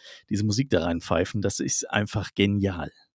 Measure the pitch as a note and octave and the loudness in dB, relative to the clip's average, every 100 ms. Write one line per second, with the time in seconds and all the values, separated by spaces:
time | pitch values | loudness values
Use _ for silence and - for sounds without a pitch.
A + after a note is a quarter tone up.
0 | - - - G2+ G#2+ G2+ C#3 F2+ E2+ E2+ | -20 -18 -4 0 2 0 2 2 0 -2
1 | - E2+ F#2 G#2 G2 - - - - A2 | 0 0 0 -2 -2 -2 -2 -4 -2 -2
2 | G#2 G#2 - - G3+ G3+ G3 F#3 D#3 - | 0 -2 -2 2 4 4 2 0 -8 -12
3 | _ | _